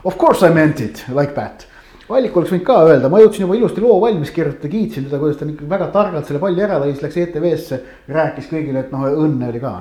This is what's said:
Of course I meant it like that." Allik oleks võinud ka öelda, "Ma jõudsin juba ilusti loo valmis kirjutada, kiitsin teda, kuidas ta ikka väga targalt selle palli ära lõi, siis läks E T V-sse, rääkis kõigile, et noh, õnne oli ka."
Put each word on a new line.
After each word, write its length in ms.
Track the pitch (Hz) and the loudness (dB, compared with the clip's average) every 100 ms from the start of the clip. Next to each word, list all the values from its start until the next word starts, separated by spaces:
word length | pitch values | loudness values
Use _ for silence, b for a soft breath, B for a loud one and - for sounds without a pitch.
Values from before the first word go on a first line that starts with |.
Of 140 | 185 - | -6 2
course 280 | 320 - 190 | 2 6 4
I 80 | |
meant 260 | 165 151 139 | 6 2 0
it 240 | 110 - - 135 | -6 -8 -6 -2
like 180 | 139 | -2
that." 340 | - 104 - - B B B B | -4 -10 -12 -20 B B B B
Allik 240 | 254 247 175 | -2 0 0
oleks 160 | - | 0
võinud 140 | 180 180 | -2 2
ka 60 | 226 | 6
öelda, 240 | 160 143 135 | 6 6 4
"Ma 140 | 196 | 8
jõudsin 240 | 214 214 185 | 6 6 -2
juba 100 | 214 | 0
ilusti 240 | 214 - | 0 0
loo 220 | 240 190 | 4 4
valmis 300 | 233 185 139 - | 4 0 -4 -4
kirjutada, 320 | 151 135 147 | -4 -4 -6
kiitsin 380 | 214 208 139 135 | -4 -4 -6 -6
teda, 140 | 139 | -2
kuidas 180 | 151 147 | -2 -2
ta 60 | 151 | -6
ikka 240 | 151 147 | -10 -6
väga 160 | 190 156 | -4 -2
targalt 320 | 202 208 156 143 | 0 0 -2 -6
selle 140 | 156 | -4
palli 160 | 190 175 | -2 -2
ära 200 | 208 165 | -2 -2
lõi, 80 | 143 | -4
siis 140 | 139 151 | -4 -8
läks 120 | 175 | -6
E 80 | 175 | -6
T 80 | 151 | -4
V-sse, 380 | 151 117 - 131 B B - | -2 -4 -6 -10 B B -8
rääkis 400 | 151 151 147 - | -2 -2 -4 -8
kõigile, 300 | 160 139 131 | -8 -4 -6
et 80 | 131 | -6
noh, 140 | 135 135 | -4 -2
õnne 400 | 151 151 127 120 | 0 0 -2 -4
oli 140 | 117 | -6
ka." 100 | 127 92 | -8 -10